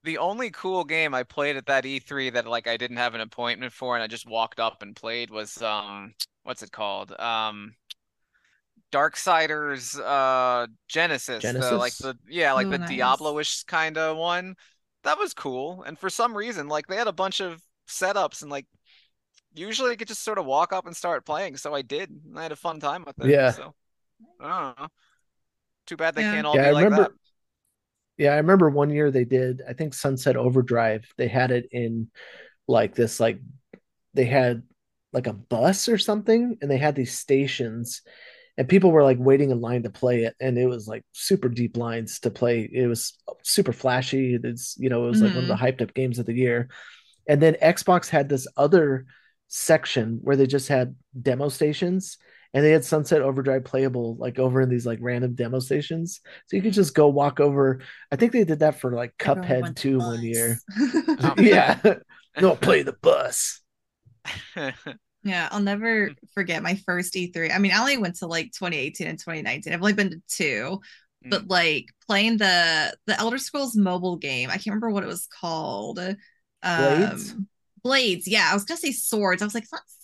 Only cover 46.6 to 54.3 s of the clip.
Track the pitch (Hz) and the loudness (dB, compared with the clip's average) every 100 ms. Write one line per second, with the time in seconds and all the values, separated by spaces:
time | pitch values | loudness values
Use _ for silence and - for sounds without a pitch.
46.6 | 123 - - - _ _ - 147 160 160 | -2 -10 -20 -20 _ _ 0 6 6 6
47.6 | 175 180 - 180 - 156 143 139 - - | 4 4 2 2 4 0 2 -2 -2 0
48.6 | 147 175 147 131 131 _ _ _ _ - | 6 6 4 0 -6 _ _ _ _ -8
49.6 | - 156 - 131 110 117 135 139 131 139 | 2 2 4 -2 -2 -4 0 4 4 2
50.6 | 131 135 127 131 _ 131 131 127 143 - | 0 0 0 -6 _ -4 -2 0 -2 0
51.6 | 151 147 180 185 185 - _ _ _ 131 | -2 0 -2 -2 -4 -18 _ _ _ 4
52.6 | 151 160 160 156 147 156 135 135 135 131 | 6 6 4 -2 2 2 2 0 0 -2
53.6 | 131 131 135 123 117 117 117 | 0 0 0 -2 -6 -6 -8